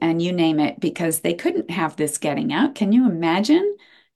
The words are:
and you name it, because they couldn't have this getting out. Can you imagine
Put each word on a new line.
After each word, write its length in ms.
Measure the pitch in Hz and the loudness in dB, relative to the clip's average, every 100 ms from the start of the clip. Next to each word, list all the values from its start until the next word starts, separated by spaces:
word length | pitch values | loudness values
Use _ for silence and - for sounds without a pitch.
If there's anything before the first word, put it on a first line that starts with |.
and 200 | 165 165 | -2 0
you 120 | 175 | 0
name 260 | 180 160 151 | 0 2 2
it, 220 | 147 - | 0 -2
because 400 | 160 - 165 160 | -4 -2 -2 -2
they 120 | 170 | -2
couldn't 380 | 170 330 370 - | -2 -2 -2 -4
have 240 | 170 160 - | -4 -4 -2
this 220 | 151 - | -4 -2
getting 340 | 156 143 - | -4 -2 -2
out. 240 | 151 277 - | 0 0 0
Can 160 | 196 | 2
you 140 | 233 254 | 4 4
imagine 680 | 165 165 180 214 320 403 403 _ _ _ | 2 0 0 4 2 2 -4 _ _ _